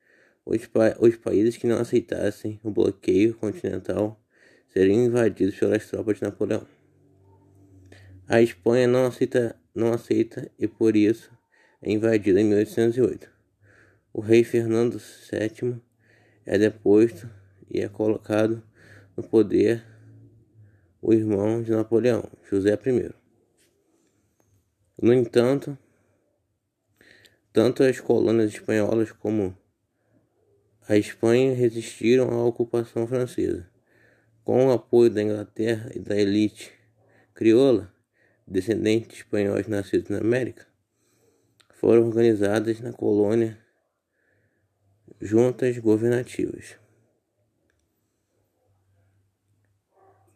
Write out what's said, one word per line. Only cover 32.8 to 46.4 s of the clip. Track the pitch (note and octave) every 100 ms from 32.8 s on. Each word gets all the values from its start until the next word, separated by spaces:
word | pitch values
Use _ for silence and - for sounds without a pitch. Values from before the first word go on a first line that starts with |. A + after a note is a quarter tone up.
| A#2 A#2 A2+
francesa. | B2+ B2 - F2+ F2 F2+ _ _ _ _ _ _ _
Com | - A#2+ C3
o |
apoio | A#2 - A#2+ A#2
da | G#2+
Inglaterra | G#2+ G#2 G#2 - A2 A2+ A2+ -
e |
da | - G#2
elite | G2+ G#2 G#2+ - - _ _ _ _ _ _
crioula, | - A2 A2+ C#3 A2 F#2+ _ _ _ _ _ -
descendentes | F#2+ A2 G#2+ G#2 A2 A2
de | -
espanhóis | - G#2 G2+ G2+ G2+
nascidos | G#2 G2+ - -
na | G2+
América, | G#2 B2 A#2+ - - _ _ _ _ _ _ _ _ _ _
foram | - - A#2 A#2
organizadas | A2+ A#2 G#2+ G2+ G#2+ A2 A2
na | A#2+
colônia | A2+ A2 G#2 G#2 A#2 A2+ G#2+ _ _ _ _ _ _ _ _ _ _ _ _ _ _ _ -
juntas | G2 A2 B2+ B2 C3 A#2+
governativas, | A2 G#2+ A#2 B2 B2 -